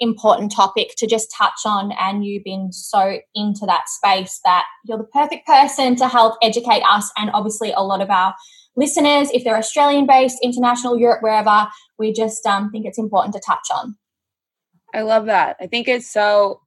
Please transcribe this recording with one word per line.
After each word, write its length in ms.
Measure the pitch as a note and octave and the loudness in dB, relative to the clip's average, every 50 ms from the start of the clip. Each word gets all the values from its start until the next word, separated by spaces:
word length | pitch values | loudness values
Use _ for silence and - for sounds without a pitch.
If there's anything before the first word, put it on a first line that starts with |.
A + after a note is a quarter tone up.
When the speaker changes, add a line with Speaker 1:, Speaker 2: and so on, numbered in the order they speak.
Speaker 1:
important 500 | A#3+ A3+ A3 - - G#3+ G3 - G#3 G3+ | -2 -2 -2 0 2 2 2 2 0 -2
topic 380 | - - G3 G3 - A3 G#3+ - - - | 0 2 2 2 2 -2 -4 -4 -4 -4
to 100 | A#3 A3 | -2 0
just 260 | A3+ A3 A3 - - - | 0 -2 -2 -4 -4 -2
touch 240 | G#3 F3+ - - - | -2 -2 -2 -4 -4
on. 280 | G#3+ G#3 G3 G3 G3+ - | -2 -2 -2 -2 -4 -6
And 320 | - F#3+ F#3+ G3+ G#3 G3+ | -4 -4 -4 -4 -4 -6
you've 180 | G3+ G3+ G3+ G3 | -6 -6 -8 -8
been 300 | F#3+ F#3+ F#3+ F#3+ F#3+ F3+ | -10 -10 -8 -8 -10 -10
so 460 | - - - - G3+ G3 G3 G3 - - _ - | -12 -10 -2 0 0 2 0 0 -6 -10 _ -8
into 320 | G#3+ G#3 G#3 G3 G3+ G#3 F#3 | -6 -4 -4 -4 -4 -2 -2
that 200 | F3 - - - | -2 -2 -2 -6
space 540 | - - - G3+ F#3+ F#3+ F#3 F#3 - - - | -6 -2 0 0 0 0 -2 -6 -8 -2 0
that 220 | F#3+ F3+ F3+ - - - - - | 2 2 2 0 -2 -8 -16 -12
you're 140 | A3 A3 G#3+ | -10 -10 -10
the 80 | A3 | -8
perfect 420 | - - C#4+ D4+ D4 - - - - | -4 0 0 0 0 -2 -6 0 4
person 480 | D#4 C4+ C#4+ C#4+ - - C4+ B3+ B3 | 6 6 6 4 2 0 0 0 2
to 140 | B3 C4 B3 | 2 0 2
help 280 | B3 A#3+ A3+ A3+ A3 - | 4 4 4 4 4 2
educate 400 | A#3 A3 G#3+ A#3 A#3+ B3 A3 - | 0 0 0 0 0 2 2 2
us 280 | - - G3+ G#3+ G3+ - - | 4 2 2 2 0 -4 -6
and 160 | G#3+ G#3+ G#3 - | -6 -4 -2 -2
obviously 380 | G#3 G3 A3 G#3+ - A3+ G#3 | -2 -2 -4 -6 -6 -6 -4
a 120 | - F#3+ G3 | -2 -2 -2
lot 180 | G3 G3 F#3+ | -2 -2 -2
of 80 | G3 F#3+ | -2 0
our 260 | G3+ F3+ F#3 - - - - - - _ _ _ _ | 0 2 2 0 -2 -6 -12 -20 -20 _ _ _ _
listeners, 540 | B3 C#4+ D4 - E4+ D4 D4 D4 C#4+ C#4+ - | -2 -2 0 0 2 2 4 4 2 2 0
if 140 | - B3 B3 | 0 -2 0
they're 120 | A#3 A3 A3 | 0 -2 -2
Australian-based, 840 | A3 - - D4 C#4+ C#4+ C#4+ C#4+ C#4 C4 C4+ C4 C4 B3+ B3 - B3+ | -2 -2 0 2 2 4 4 2 4 4 6 6 4 2 0 -2 -4
international, 560 | B3 A#3+ A#3+ A#3+ A#3+ B3 B3 B3 B3 A#3+ A3+ | -4 -2 0 0 0 0 0 -2 -2 0 2
Europe, 240 | A#3+ A#3+ A3+ - A3+ | 4 4 2 2 0
wherever, 460 | A3 G#3+ G#3+ G#3 G#3+ G#3 G#3+ G#3 G#3 - - _ _ _ - | 0 0 2 2 4 4 4 2 0 -4 -14 _ _ _ -6
we 140 | A3 A3 | -4 -4
just, 340 | G#3 A3 A3 A3 G#3+ - - | -2 -2 -2 -4 -4 -4 -2
um, 240 | A3 G3+ G3 G#3 G#3 | 0 0 0 -2 -4
think 160 | G#3 A3 G#3+ | -6 -8 -10
it's 140 | G3+ - - | -8 -8 -6
important 340 | A3 G#3+ G#3 F#3 - G#3 G3+ | -6 -2 0 0 0 0 -4
to 80 | G3 - - | -6 -4 -4
touch 200 | - - - - - | -4 -4 -4 -6 -6
on. 220 | - - B3 G#3 - _ _ _ _ _ _ _ _ _ _ _ _ _ _ _ _ _ _ - | -6 -6 -8 -12 -18 _ _ _ _ _ _ _ _ _ _ _ _ _ _ _ _ _ _ -8
Speaker 2:
I 80 | A3 | -4
love 240 | A3 G#3+ A3 A3 G#3+ | 0 2 2 2 2
that. 320 | A3 G#3 F3+ D#3 - - - | 2 2 2 2 0 -2 -6
I 80 | F#3 F3+ | -8 -6
think 200 | - A#3+ A#3 C4 | -6 -4 -2 -2
it's 220 | B3 B3 A#3+ - | -2 -2 -4 -4
so, 520 | - G#3+ G#3 G#3 G#3 G#3 G3+ G3 - - _ | -2 0 2 4 4 4 4 2 0 -6 _